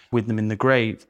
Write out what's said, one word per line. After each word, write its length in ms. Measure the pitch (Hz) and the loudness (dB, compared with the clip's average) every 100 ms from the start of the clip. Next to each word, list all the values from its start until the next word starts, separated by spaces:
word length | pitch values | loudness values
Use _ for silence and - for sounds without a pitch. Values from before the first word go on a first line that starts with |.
| - | -4
with 160 | 120 107 | -2 0
them 120 | 110 | -2
in 80 | 107 | -2
the 80 | 104 | 0
grave. 500 | 131 131 110 - _ | 2 2 0 -6 _